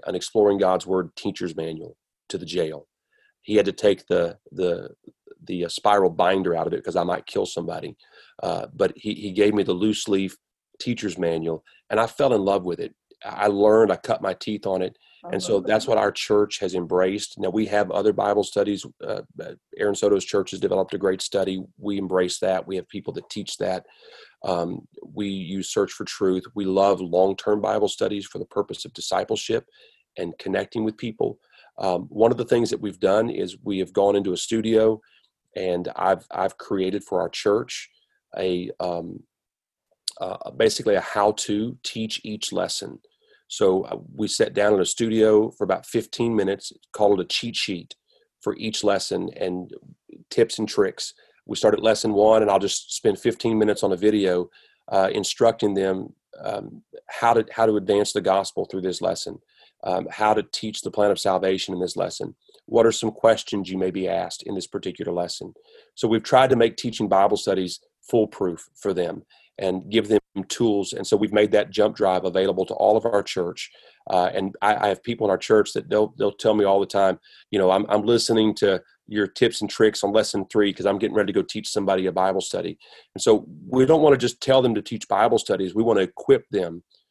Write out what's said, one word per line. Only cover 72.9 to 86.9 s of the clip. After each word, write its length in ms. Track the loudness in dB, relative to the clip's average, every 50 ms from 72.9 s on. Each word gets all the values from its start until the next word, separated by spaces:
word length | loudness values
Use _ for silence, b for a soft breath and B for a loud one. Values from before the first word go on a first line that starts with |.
| 4 4
of 80 | 2
our 160 | 2 0 0
church. 480 | -2 -2 -4 -4 -4 -4 -6 -8 -12 b b b b b b b b -2
Uh, 220 | 2 2 2 2 0
and 220 | -2 -4 -4 -4 0
I, 240 | 0 0 2 2 2
I 20 | 0
have 160 | 0 -2 -4
people 240 | -6 -4 -2 0 0
in 20 |
our 80 | 0 0
church 360 | 2 4 4 4 4 2 -2
that 140 | -8 -4 0
they'll, 280 | 0 2 2 0 0 -2
they'll 140 | -2 -2
tell 240 | -2 0 0 2 2
me 80 | 4 4
all 160 | 4 4 4
the 60 | 2 2
time, 320 | 2 2 2 2 2 0 b b b b b b
you 80 | 0 2
know, 100 | 4 4
"I'm, 160 | 4 2 2 2
I'm 120 | 0 2 2
listening 520 | 2 2 2 2 2 2 2 2 2 2
to 260 | 2 2 2 2 0 b b b b _ -8
your 200 | -4 -2 -2 -2
tips 340 | 0 0 0 0 0 -2
and 80 | -6 -6
tricks 340 | 0 2 2 2 2 0 -2
on 100 | 0 2
lesson 320 | 2 0 0 -2 -4 -6
three 280 | -2 0 2 2 2 0
'cause 140 | 0 -2 -2
I'm 100 | 0 0
getting 180 | -2 0 0
ready 160 | 0 0 0
to 80 | 0 -2
go 60 | -2
teach 220 | -2 -6 -10 -8 -6
somebody 380 | -4 -2 0 0 0 0 0 -2
a 40 |
Bible 300 | 0 0 0 0 0 -2
study." 380 | -4 -4 -6 -6 -6 -6 -10 b b b b b b b _
And 80 | 0
so 240 | 4 4 4 4 2 -2 -14 -18 -12 -2
we 180 | 2 4 6
don't 160 | 6 6 6
wanna 160 | 6 6 6 4
just 240 | 2 -2 -4 -4
tell 220 | 0 2 4 4 4
them 100 | 4 2
to 80 | 0
teach 260 | -4 -6 -8 -10 -4 -2
Bible 300 | 2 2 4 4 4 2
studies. 380 | 2 0 -2 -2 -2 -2 0
We 80 | 0 2
wanna 180 | 4 4 2
equip 480 | 2 0 -2 -4 2 4 4 4 4 _
them 340 | -4 -4 -2 -4 -6 -10 -16 _